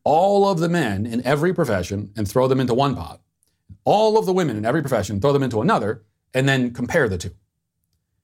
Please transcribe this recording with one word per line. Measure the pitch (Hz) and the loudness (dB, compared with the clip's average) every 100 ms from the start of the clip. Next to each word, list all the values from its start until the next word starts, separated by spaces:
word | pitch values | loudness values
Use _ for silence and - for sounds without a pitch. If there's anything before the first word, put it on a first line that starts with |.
all | - 147 196 202 196 | 0 2 4 4 2
of | 180 | 0
the | 170 | 0
men | 170 127 98 117 | 0 -2 -2 -4
in | 117 123 | -4 -2
every | 143 170 | 0 0
profession | 180 160 98 87 101 104 104 | 0 -2 -2 -4 -6 -8 -8
and | 101 | -2
throw | 131 127 | 2 2
them | 131 | 2
into | 127 | 0
one | 120 139 117 | 0 0 -2
pot, | 85 - _ _ _ _ - - | -8 -16 _ _ _ _ -20 -6
all | - 196 220 220 | 0 2 4 2
of | |
the | 185 | 2
women | 185 165 104 | 0 0 -2
in | |
every | 107 156 | -2 -2
profession, | 143 123 95 104 | 0 -2 -2 -2
throw | 139 | 0
them | 143 | 2
into | 131 110 | 0 0
another, | 123 139 104 - - _ _ | 2 0 0 -6 -12 _ _
and | 127 135 | 0 2
then | 135 123 | 2 0
compare | 120 123 170 123 | -4 -2 0 0
the | 92 | -2
two. | 95 - _ _ _ _ _ _ _ _ | -8 -14 _ _ _ _ _ _ _ _